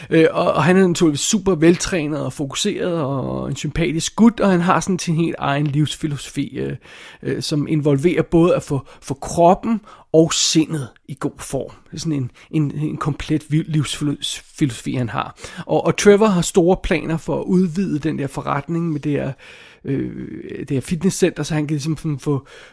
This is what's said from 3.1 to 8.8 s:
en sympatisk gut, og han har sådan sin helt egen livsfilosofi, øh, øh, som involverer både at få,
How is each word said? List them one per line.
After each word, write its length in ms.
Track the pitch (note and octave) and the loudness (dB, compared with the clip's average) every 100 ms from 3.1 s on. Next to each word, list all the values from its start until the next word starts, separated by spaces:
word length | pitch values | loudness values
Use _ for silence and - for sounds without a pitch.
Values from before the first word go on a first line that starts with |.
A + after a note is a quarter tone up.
| C#3 C3 C3 C3 | -2 -4 -4 -4
en 80 | C#3 | -6
sympatisk 600 | D3+ D#3+ D#3 D#3 - - | -6 -2 -2 -2 -2 4
gut, 240 | A3+ - | 4 6
og 100 | G3 | 4
han 100 | F3+ | 4
har 200 | F3 D#3+ | 4 2
sådan 180 | D#3+ F3+ | 2 -2
sin 180 | - D#3+ | 0 0
helt 200 | E3 - | 0 -2
egen 280 | C#3 C#3+ D3+ | -2 0 0
livsfilosofi, 920 | C#3+ D3 - D#3+ C#3+ - - C#3+ B2+ | 2 0 0 -6 -6 -8 -6 -6 -4
øh, 180 | C#3 C#3 - - - - | -6 -6 -12 -20 -20 -12
øh, 200 | C3+ C3 | -6 -4
som 260 | - D3+ C#3+ | -2 -2 0
involverer 540 | D#3 D3 C#3 E3+ D#3 | 0 2 2 4 2
både 320 | D#3 E3+ F3 | 2 4 4
at 80 | D#3+ | 2
få, 240 | - C#3 | -2 -6